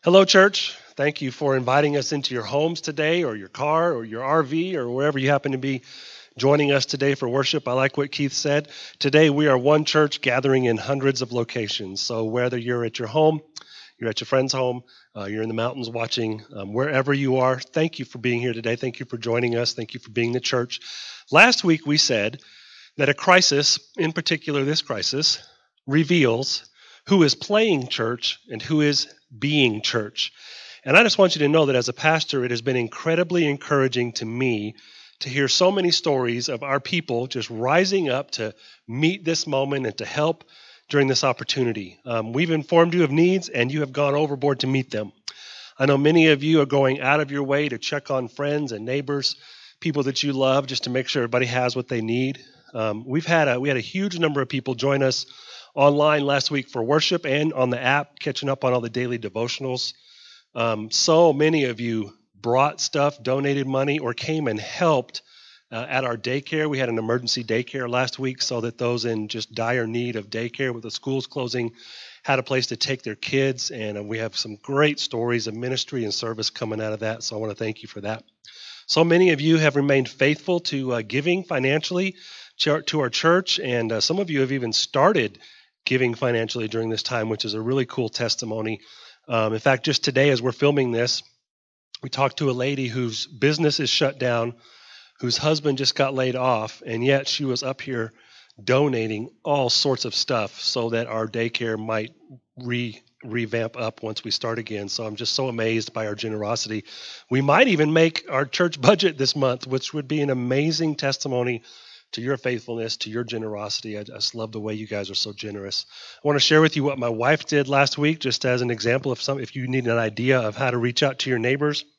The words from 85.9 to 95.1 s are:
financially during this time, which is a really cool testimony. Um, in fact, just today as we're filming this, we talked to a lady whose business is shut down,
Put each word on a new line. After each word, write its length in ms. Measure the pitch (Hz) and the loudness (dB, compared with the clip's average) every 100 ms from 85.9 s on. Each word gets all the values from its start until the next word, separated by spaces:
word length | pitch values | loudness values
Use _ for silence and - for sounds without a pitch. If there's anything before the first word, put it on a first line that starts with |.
| 131 123 | 2 2
financially 520 | 113 127 120 113 123 110 | 0 0 0 -2 -4 -4
during 220 | 113 113 | -4 -2
this 140 | 110 | -4
time, 260 | - 120 110 | -4 -4 -4
which 160 | 107 | -4
is 80 | 113 | -4
a 80 | 110 | -4
really 240 | 113 135 | -2 -2
cool 240 | 123 - 113 | -2 -4 -6
testimony. 720 | - 117 - 113 110 110 107 - - - _ - | -4 -4 -4 -4 -6 -4 -6 -12 -20 -20 _ -4
Um, 240 | 113 110 | 0 0
in 60 | 110 | 2
fact, 260 | 143 131 | 2 2
just 180 | 156 143 | 0 0
today 280 | - 131 143 | 0 2 4
as 100 | 127 | 4
we're 100 | 127 | 0
filming 420 | - 143 147 123 | 2 2 4 2
this, 300 | 117 123 - - _ _ _ _ _ _ - | 0 0 -2 -8 _ _ _ _ _ _ -16
we 60 | 135 | -10
talked 300 | - 139 - | -2 -2 0
to 100 | 143 | -2
a 40 | |
lady 360 | 127 131 135 127 | 0 -2 -2 -4
whose 380 | 123 120 110 - | -2 -4 -4 -10
business 540 | 117 139 151 156 143 | 0 0 2 2 2
is 100 | 135 | 0
shut 280 | - 139 135 | 0 0 0
down, 360 | 123 117 120 120 _ - - - - | 0 0 -2 -6 _ -20 -20 -20 -20